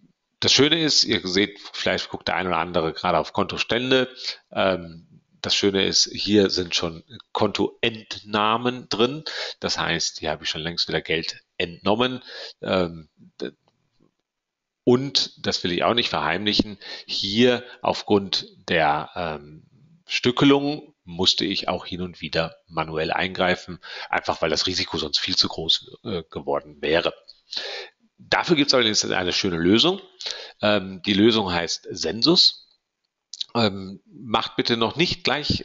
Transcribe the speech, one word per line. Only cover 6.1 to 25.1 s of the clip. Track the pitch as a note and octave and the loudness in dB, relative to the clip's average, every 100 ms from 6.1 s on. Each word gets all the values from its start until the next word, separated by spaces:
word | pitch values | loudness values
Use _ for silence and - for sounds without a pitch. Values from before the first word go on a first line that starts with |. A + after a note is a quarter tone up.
hier | - G2 G#2 G2 | -2 2 4 4
sind | E2 F2 | 2 -2
schon | - E2+ E2 - A2 - | -2 -4 -8 -18 -20 -10
Kontoentnahmen | - G#2+ G2+ F#2+ - A#2 A2 G#2 - G2+ G#2 G#2+ A#2 B2 B2+ - | -2 -2 0 -4 0 -4 -4 -14 -14 -4 0 2 2 0 -4 -6
drin. | G2 B2 D3+ - - - - | 0 0 0 -8 -10 -10 -8
Das | - - | -6 -4
heißt, | E2 E2 - - | -2 -2 -2 -4
hier | D#2+ | -6
habe | D#2 | -4
ich | - | -6
schon | D#2+ | -6
längst | D#2+ E2+ - | -6 -4 -2
wieder | D#2+ | -2
Geld | - E2 D#2+ - _ - | -2 -4 -4 -12 _ -6
entnommen. | F2 E2+ G2 A2 B2+ B2+ - - - - | -6 -4 0 2 2 -2 -12 -16 -16 -10
Ähm, | - F#2+ F2 E2 D#2 _ - - | -2 0 0 -4 -18 _ -20 -12
d-, | C2 _ _ _ _ _ A1 _ _ _ _ _ _ _ | -12 _ _ _ _ _ _ _ _ _ _ _ _ _
und, | - B2 C#3 - - - | 4 4 4 -2 -2 -6
das | G2 - | -4 -2
will | F#2 | -2
ich | F2 | 0
auch | - | 2
nicht | A#2+ A#2 | 2 0
verheimlichen, | D#2+ D2+ F2 G#2 G#2 G#2 G2+ - - | -2 -2 -2 0 0 -2 -4 -16 -16
hier | - - G2+ G#2+ B2 A#2 - - | -10 -6 -2 4 4 4 -4 -6
aufgrund | - - - G#2 G2 - - - - | -4 -2 2 2 2 -4 -6 -16 -2
der, | F2 D2+ D2+ D2+ F#2 | 2 2 0 -4 -8
ähm, | E2+ D2+ D2 D#2 _ _ _ _ - | -6 -8 -12 -20 _ _ _ _ -8
Stückelung | - B2+ B2 C#3+ C#3+ C#3+ D3+ - _ | -2 0 4 6 6 4 -6 -10 _
musste | - E2+ F#2+ - | -14 0 0 2
ich | - F#2+ - | 0 -2 -2
auch | F2+ - | -4 -6
hin | F2 | -8
und | F2+ E2+ | -8 -8
wieder | E2 E2+ D#2+ - _ | -4 -2 -2 -4 _
manuell | E2 D#2+ D#2 E2 | -6 -4 -2 -2
eingreifen, | D#2+ F#2 F#2 F2+ F2+ - F2 - - - | -2 -2 0 0 0 -4 -16 -14 -14 -4
einfach | F2 - E2+ | -4 -2 -2
weil | E2 | 0
das | D2+ - | 0 0
Risiko | F2+ F#2 D#2+ | -2 -4 -4
sonst | D#2 | -4